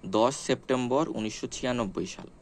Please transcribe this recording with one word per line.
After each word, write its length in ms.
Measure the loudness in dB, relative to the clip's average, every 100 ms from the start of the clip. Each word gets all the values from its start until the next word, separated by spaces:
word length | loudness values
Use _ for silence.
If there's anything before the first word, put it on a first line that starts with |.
| 2
দশ 280 | 4 4 2
সেপ্টেম্বর 720 | 0 0 2 0 2 2 0
উনিশশো 380 | -2 -4 -4 -8
ছিয়ানব্বই 580 | -4 -2 0 -2 -2 -6
সাল। 240 | -8 -16 -18